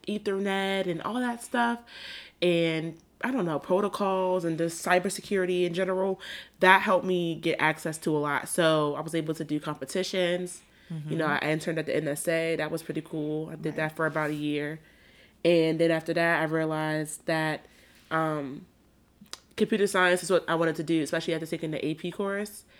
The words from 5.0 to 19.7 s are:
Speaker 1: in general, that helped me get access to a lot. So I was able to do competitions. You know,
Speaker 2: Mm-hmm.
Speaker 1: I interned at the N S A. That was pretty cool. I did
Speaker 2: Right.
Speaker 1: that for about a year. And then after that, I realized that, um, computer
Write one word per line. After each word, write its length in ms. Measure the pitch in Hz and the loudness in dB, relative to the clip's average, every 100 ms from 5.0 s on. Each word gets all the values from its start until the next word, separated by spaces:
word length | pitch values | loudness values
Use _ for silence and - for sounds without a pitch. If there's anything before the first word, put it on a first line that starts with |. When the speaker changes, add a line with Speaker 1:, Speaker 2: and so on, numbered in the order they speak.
| 190 - - 196 180 180 | 2 -6 -2 0 2 2
Speaker 1:
in 100 | 175 | 0
general, 460 | 170 185 185 196 185 - - - - | 0 0 0 0 -2 -8 -14 -14 2
that 220 | 185 190 | 8 8
helped 220 | 208 185 185 | 6 2 2
me 280 | 180 170 | 0 0
get 220 | 160 165 - | -2 -2 2
access 400 | 156 156 165 156 | 2 0 -4 -4
to 160 | 170 151 | 0 0
a 20 | |
lot. 300 | 147 139 - | 0 -2 -4
So 460 | - 160 156 147 | 2 4 4 2
I 60 | 143 | -2
was 140 | 156 | -4
able 200 | 165 156 | -4 -2
to 100 | 156 | -4
do 140 | 151 151 | -2 -4
competitions. 1040 | 151 147 - 190 190 190 175 180 180 - - _ - 165 151 | -4 -8 -4 -4 -2 0 0 0 -4 -10 -20 _ -12 -10 -4
You 80 | 160 | -2
know, 100 | 156 | 0
Speaker 2:
Mm-hmm. 180 | 143 | 0
Speaker 1:
I 60 | 151 | 0
interned 280 | 156 170 160 | -2 -2 -4
at 80 | 156 | 0
the 100 | - | 0
N 100 | 151 | 0
S 220 | 147 - | -2 0
A. 260 | 165 165 160 | 0 0 -2
That 140 | 156 | -2
was 120 | 160 | -4
pretty 180 | - 156 | -6 -8
cool. 480 | 156 160 151 151 160 | -6 -6 -4 -4 -6
I 80 | 160 | -6
did 140 | 156 | -6
Speaker 2:
Right. 60 | 151 | -2
Speaker 1:
that 200 | 156 - | -4 0
for 80 | 160 | -2
about 240 | 156 151 | 0 -2
a 40 | |
year. 440 | 151 147 143 147 156 - - - - - _ | -2 -2 -2 -4 -8 -14 -20 -20 -20 -20 _
And 340 | 170 170 160 160 | 4 6 4 4
then 100 | 165 | 4
after 220 | 160 160 | 2 0
that, 260 | 165 170 160 | 0 2 2
I 40 | |
realized 800 | 156 160 160 156 156 156 156 - - | 2 0 0 0 -2 -2 -4 -8 -2
that, 400 | 160 156 151 - - - - - | 0 0 -2 -8 -20 -20 -20 -4
um, 560 | 160 160 151 139 147 180 _ _ _ _ _ - - _ - | -2 0 -2 -4 -10 -16 _ _ _ _ _ -20 -20 _ -2
computer 300 | 214 | 2